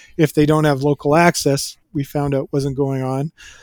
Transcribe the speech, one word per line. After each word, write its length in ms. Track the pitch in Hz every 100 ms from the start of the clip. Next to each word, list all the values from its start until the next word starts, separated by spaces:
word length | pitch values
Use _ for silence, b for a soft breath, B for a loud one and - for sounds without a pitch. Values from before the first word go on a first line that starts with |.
| B B
if 160 | 151
they 140 | - 151
don't 180 | 156
have 180 | 151 139
local 320 | 143 147 147
access, 640 | 151 170 - 143 139 - - _
we 120 | 156
found 300 | - 147 143
out 180 | 135 143
wasn't 240 | 147 139 131
going 260 | 139 135
on. 280 | 131 131 151 - b b